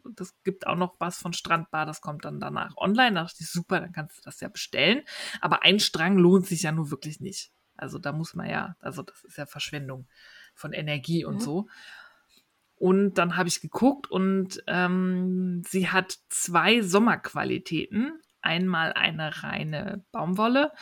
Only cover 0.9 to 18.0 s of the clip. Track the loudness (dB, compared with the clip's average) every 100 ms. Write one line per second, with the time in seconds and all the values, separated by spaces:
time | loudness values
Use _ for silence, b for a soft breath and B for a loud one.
0.9 | -4 -8 -6 -8 -6 -2 -2 -2 -4 -4
1.9 | -6 -10 -10 -8 -8 -6 -4 -6 -2 2
2.9 | 4 4 2 -4 -8 -8 -6 -2 -2 -2
3.9 | -10 -12 -14 -20 -12 -12 -10 -6 2 2
4.9 | 2 B B B B 0 4 6 6 4
5.9 | 2 4 8 10 8 6 -2 -2 -2 -4
6.9 | -6 -8 -10 -10 -10 -14 _ _ -14 -12
7.9 | -8 -6 -6 -6 -8 -6 -4 -6 -10 -10
8.9 | -10 -12 -18 -18 -14 -12 -10 -10 -8 -10
9.9 | -12 -16 B B B B -16 -12 -8 -6
10.9 | -4 -2 -2 -2 -4 -4 -4 -6 B B
11.9 | B B B B B _ _ _ 0 4
12.9 | 4 4 2 0 0 0 -2 -6 2 2
13.9 | 2 -2 0 2 2 -2 -6 -2 0 2
14.9 | 2 0 0 0 0 -2 -4 -2 -2 0
15.9 | 0 -2 -6 -8 -6 0 4 6 6 4
16.9 | 4 4 2 -2 -4 -2 -4 -4 -4 -2
17.9 | -2